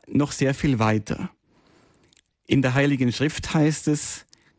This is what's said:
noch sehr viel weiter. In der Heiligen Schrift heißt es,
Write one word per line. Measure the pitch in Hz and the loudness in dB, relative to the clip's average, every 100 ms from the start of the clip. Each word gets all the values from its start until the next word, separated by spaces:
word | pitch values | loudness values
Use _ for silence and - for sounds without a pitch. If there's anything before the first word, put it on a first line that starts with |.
| - | -2
noch | - 147 | 0 0
sehr | - 135 | 0 -2
viel | 135 151 120 | 0 0 2
weiter. | 110 107 - - 185 - _ _ _ _ _ _ _ _ _ _ - | 2 0 -2 -6 -8 -12 _ _ _ _ _ _ _ _ _ _ -2
In | 139 | 0
der | 131 | 2
Heiligen | 131 143 135 123 | 2 2 2 0
Schrift | - 147 - - | 0 -2 -4 -4
heißt | 165 151 151 - | 0 2 0 -2
es, | 147 - - - _ _ | -2 -4 -10 -14 _ _